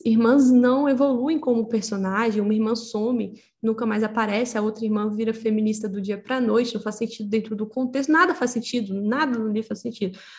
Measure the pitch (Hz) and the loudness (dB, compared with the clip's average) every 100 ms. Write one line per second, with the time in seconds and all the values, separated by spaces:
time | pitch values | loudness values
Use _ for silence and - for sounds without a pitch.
0 | 226 226 226 277 254 247 247 269 285 254 | 2 4 6 6 8 6 6 4 2 2
1 | 277 240 277 320 254 233 220 226 - 202 | 2 2 0 0 0 0 0 -2 -4 -4
2 | 190 196 233 208 202 214 220 233 - 208 | -2 0 0 0 0 0 0 -2 -4 -4
3 | 226 247 190 - _ - 220 220 226 214 | -2 -2 -4 -10 _ -6 -4 0 0 0
4 | 214 226 208 208 240 214 214 214 220 208 | 0 -2 -2 0 -2 -2 -2 -2 -2 -2
5 | 214 208 220 220 226 214 214 214 208 202 | -2 -2 -4 -2 -2 0 0 -2 -4 -6
6 | 196 202 - 254 226 220 240 - 214 - | -6 -6 -4 -2 2 2 0 -4 -8 -6
7 | 226 - 202 220 220 208 214 262 254 269 | -8 -6 -2 -2 -2 -6 -6 -4 -4 -2
8 | 277 311 359 - 240 233 - 240 196 196 | 2 4 4 2 -2 -2 -4 -4 -4 -4
9 | 208 269 302 233 220 214 220 214 240 226 | -2 0 0 -2 -2 -4 -4 -8 -8 -6
10 | 185 190 - | -6 -6 -20